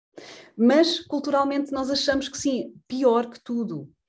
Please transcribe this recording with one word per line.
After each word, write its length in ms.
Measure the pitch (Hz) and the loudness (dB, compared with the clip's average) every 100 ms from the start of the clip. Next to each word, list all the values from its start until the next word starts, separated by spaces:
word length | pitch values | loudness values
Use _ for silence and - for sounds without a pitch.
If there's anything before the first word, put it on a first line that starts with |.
| _ - - - - - | _ -20 -20 -20 -14 2
Mas, 420 | 240 285 330 - | 4 6 4 0
culturalmente, 720 | - 294 294 277 277 277 285 | -4 -6 0 0 2 -2 -2
nós 180 | 269 262 | -4 -2
achamos 400 | 277 - 269 - | 0 0 0 -4
que 80 | - | -4
sim, 380 | 285 247 - - - | -2 -2 -4 -14 -10
pior 420 | 262 262 233 233 | 0 2 2 0
que 80 | - | -10
tudo. 480 | - 233 220 156 143 _ | -8 -6 -6 -8 -12 _